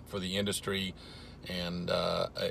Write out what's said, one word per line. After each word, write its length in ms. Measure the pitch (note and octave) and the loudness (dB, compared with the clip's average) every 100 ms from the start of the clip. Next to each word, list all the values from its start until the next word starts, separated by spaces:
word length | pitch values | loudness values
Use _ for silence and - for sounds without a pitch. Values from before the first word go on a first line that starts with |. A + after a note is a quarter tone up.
for 140 | - G2+ | -4 -2
the 180 | F#2 G2 | 0 2
industry. 580 | G2+ F#2 - G2 F#2+ - - - - - - | 2 2 2 2 0 -4 -12 -14 -14 -12 -4
And, 400 | F2+ F2 F2 F2 | -2 0 -2 2
uh, 400 | F2+ F2 F2 F2 - F#2+ | 4 4 2 0 0 -2